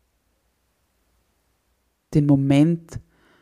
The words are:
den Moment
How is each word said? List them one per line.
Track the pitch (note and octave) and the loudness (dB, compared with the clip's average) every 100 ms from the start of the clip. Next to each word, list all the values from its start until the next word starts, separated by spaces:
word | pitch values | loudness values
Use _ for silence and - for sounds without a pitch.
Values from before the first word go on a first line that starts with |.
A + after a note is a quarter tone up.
| _ _ _ _ _ _ _ _ _ _ _ _ _ _ _ _ _ _ _ _ - | _ _ _ _ _ _ _ _ _ _ _ _ _ _ _ _ _ _ _ _ -6
den | D#3 D3 | -2 0
Moment | C#3 C#3 C#3 D#3+ E3+ - - - _ _ _ | 0 2 0 0 -2 -8 -20 -20 _ _ _